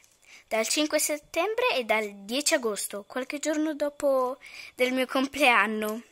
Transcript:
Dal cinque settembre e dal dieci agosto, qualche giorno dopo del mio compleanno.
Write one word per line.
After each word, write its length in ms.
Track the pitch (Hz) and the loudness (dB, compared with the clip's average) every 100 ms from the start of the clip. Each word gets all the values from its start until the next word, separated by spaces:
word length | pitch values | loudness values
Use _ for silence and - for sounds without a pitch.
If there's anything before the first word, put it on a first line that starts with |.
| _ _ - - _ | _ _ -20 -20 _
Dal 220 | 220 226 | 0 2
cinque 300 | 311 302 302 | 2 2 2
settembre 720 | - 302 - 330 381 453 494 269 | 0 -2 -4 -2 -2 0 0 0
e 80 | |
dal 280 | 220 220 214 | 0 0 0
dieci 400 | 202 196 262 285 | -8 -4 -2 2
agosto, 520 | 311 233 202 - 202 | 2 0 -4 -6 -8
qualche 340 | 202 254 269 294 | -8 -8 -6 -4
giorno 360 | 294 311 311 | -2 0 -2
dopo 640 | 294 294 294 285 262 254 269 - - - | -2 -4 0 2 2 0 -4 -14 -18 -18
del 180 | - 254 | -2 0
mio 140 | 254 247 | 2 0
compleanno. 960 | 269 269 269 277 226 208 214 214 220 - | 0 0 4 6 6 4 0 -4 -6 -10